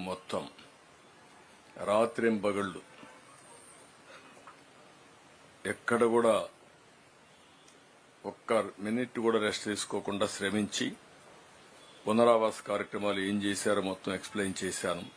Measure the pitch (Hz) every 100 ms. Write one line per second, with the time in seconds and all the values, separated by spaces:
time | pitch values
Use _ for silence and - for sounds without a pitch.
0 | 92 92 - 98 71 - - - - -
1 | - - - - - - - - 90 104
2 | 113 - 117 107 104 98 98 85 - -
3 | - - - - - - - - - -
4 | - - - - - - - - - -
5 | - - - - - - 95 104 - 120
6 | 117 117 117 101 85 - - - - -
7 | - - - - - - - - - -
8 | - - 101 104 - 113 101 - 104 117
9 | 123 - 113 113 104 95 - 101 - 104
10 | - 101 87 - 98 104 101 - 123 -
11 | - - - - - - - - - -
12 | - 110 117 117 110 101 - 101 98 104
13 | 101 101 95 101 101 98 - 101 95 95
14 | - 92 - 104 98 90 92 87 95 87
15 | 101